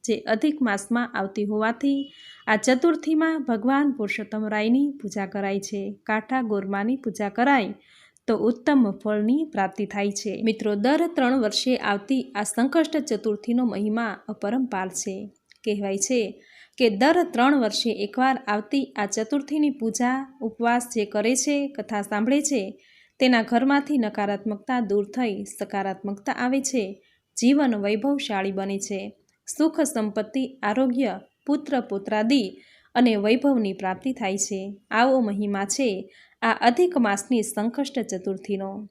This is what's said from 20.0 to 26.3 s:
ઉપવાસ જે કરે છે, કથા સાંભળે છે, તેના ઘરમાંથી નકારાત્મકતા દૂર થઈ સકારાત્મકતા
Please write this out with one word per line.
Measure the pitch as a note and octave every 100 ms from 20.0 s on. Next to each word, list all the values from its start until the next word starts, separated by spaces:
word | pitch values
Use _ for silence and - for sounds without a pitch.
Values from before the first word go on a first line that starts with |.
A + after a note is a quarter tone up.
| B3 C4 C4+ -
ઉપવાસ | A3+ A3 A#3 A#3+ A#3+
જે | A3+
કરે | G#3 G#3 G#3+ B3+
છે, | - C#4+ C#4
કથા | C#4+ G#3 G#3+
સાંભળે | G3+ G#3+ A3 C#4
છે, | D4+ C4+ F#3+ - _ _ _ _
તેના | B3+ A#3+
ઘરમાંથી | A3+ A#3+ C4+ C#4+ C#4+ D4+
નકારાત્મકતા | G#3+ G#3 G3+ G3+ G#3 G#3 - B3
દૂર | G#3+ G3+
થઈ | G3+ A#3+ A#3+ G3
સકારાત્મકતા | G3+ - F#3+ G3+ G3 F#3+ G3 G3+ -